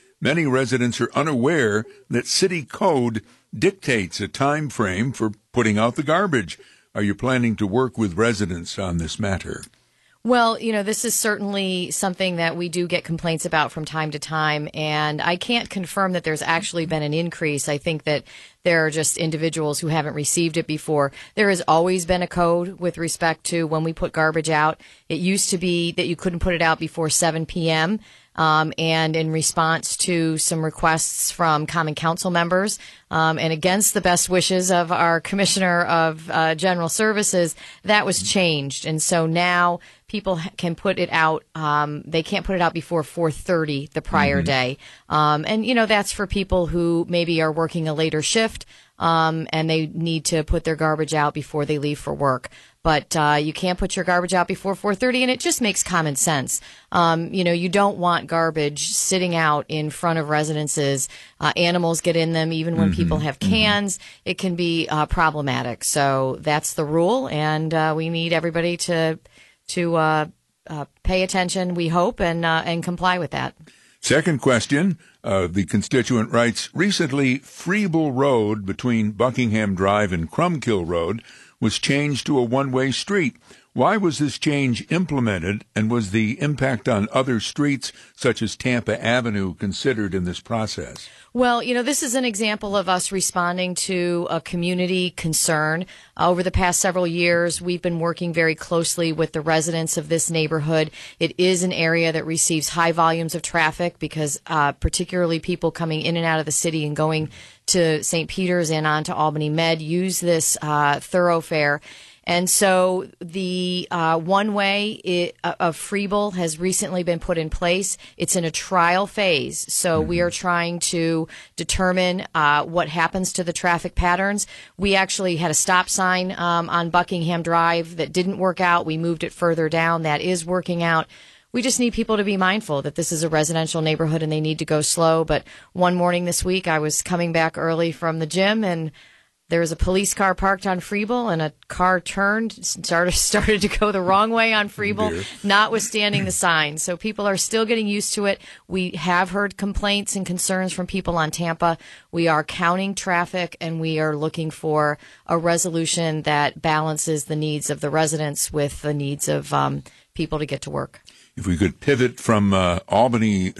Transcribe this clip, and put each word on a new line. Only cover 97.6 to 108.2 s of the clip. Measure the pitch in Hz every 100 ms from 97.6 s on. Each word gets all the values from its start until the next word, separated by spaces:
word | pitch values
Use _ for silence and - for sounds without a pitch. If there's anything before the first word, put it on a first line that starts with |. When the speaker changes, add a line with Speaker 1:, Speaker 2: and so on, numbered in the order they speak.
Speaker 2:
we've | 180 175
been | 180 170
working | 165 165 175
very | 165 160
closely | 156 - 170 165 - 165
with | 156 160
the | 165
residents | 151 160 156 165 160 -
of | 151
this | 165 -
neighborhood. | 165 156 160 151 160 160 - - -
It | 170 -
is | 180 185
an | 180
area | - 165 165 165
that | 160
receives | 156 160 - 160 147
high | 170 170
volumes | 165 165 165 165
of | 170
traffic | - 170 156 - 175 -
because, | 151 156 151 143 -
uh, | 160 143
particularly | 139 - - 180 180 175 165
people | - 170 165
coming | - 165 156
in | 156 170
and |
out | 165 160
of | 156
the |
city | - 170 160 151
and |
going | 147 156 156 156 - - - -
to | 185 165 156
Saint | - 170